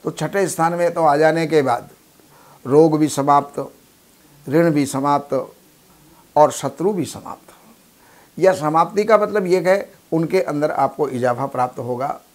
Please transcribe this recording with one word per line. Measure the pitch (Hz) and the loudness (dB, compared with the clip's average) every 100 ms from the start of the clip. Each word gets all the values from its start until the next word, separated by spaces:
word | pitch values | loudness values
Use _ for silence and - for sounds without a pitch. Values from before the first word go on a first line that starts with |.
तो | 277 | -8
छठे | 160 156 202 185 | -6 -6 -2 -4
स्थान | - 165 | -2 -2
में | 170 175 | 0 -2
तो | 175 | 2
आ | 160 147 | 2 4
जाने | 156 165 160 | 2 2 0
के | 156 | 2
बाद | 131 120 - - _ _ _ _ - - | 2 -2 -6 -20 _ _ _ _ -20 -14
रोग | - 143 160 151 | 2 4 4 2
भी | 151 | -2
समाप्त, | 139 139 143 143 - 131 - _ _ _ _ _ _ - | -2 2 2 2 -12 -12 -16 _ _ _ _ _ _ -2
ऋण | 147 170 | 2 2
भी | 147 139 | 0 -2
समाप्त | 135 143 143 - 135 - - _ _ _ _ _ _ _ 147 | -2 0 -2 -2 -6 -6 -16 _ _ _ _ _ _ _ 4
और | 147 | 4
शत्रु | - 139 - 175 | 2 -8 -4 -4
भी | 196 | -2
समाप्त। | 127 107 - - - - - _ _ _ _ - _ - | -6 -10 -16 -18 -20 -20 -20 _ _ _ _ -20 _ 0
यह | 185 | 2
समाप्ति | 170 151 160 170 196 | 2 0 0 0 0
का | 214 214 | 2 2
मतलब | 208 202 185 | 2 -2 0
ये | 185 | 0
है | 175 196 - - _ | 2 0 -2 -18 _
उनके | 160 160 185 | -4 0 -2
अंदर | 175 147 151 | -2 -2 -2
आपको | 147 135 - 151 | 0 -2 -2 -4
इजाफा | 123 123 123 135 | 0 -2 -2 -2
प्राप्त | 127 123 - | -2 -2 -4
होगा | 120 123 139 - _ | -8 -6 -6 -8 _